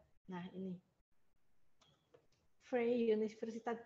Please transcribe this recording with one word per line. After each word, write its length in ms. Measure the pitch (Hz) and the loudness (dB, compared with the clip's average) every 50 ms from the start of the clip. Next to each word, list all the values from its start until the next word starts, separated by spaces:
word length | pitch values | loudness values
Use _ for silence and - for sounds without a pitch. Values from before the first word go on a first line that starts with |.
| - _ - - _ - | -20 _ -20 -20 _ -8
Nah, 160 | 185 175 180 185 - | -8 -6 -8 -8 -8
ini. 240 | 185 190 185 180 180 _ _ _ _ _ _ _ - _ _ _ _ _ _ - - - - - _ - - - _ _ _ _ - _ _ _ _ _ _ _ _ _ | -8 -6 -6 -6 -8 _ _ _ _ _ _ _ -20 _ _ _ _ _ _ -20 -20 -20 -20 -20 _ -20 -20 -20 _ _ _ _ -20 _ _ _ _ _ _ _ _ _
Freie 480 | - 262 240 233 233 247 240 233 226 214 | -2 0 2 4 4 4 4 6 4 4
Universität 640 | 214 220 214 - - 233 226 220 226 - 233 233 233 - | 4 2 0 -2 -6 -8 -6 -6 -6 -4 -4 -4 -4 -2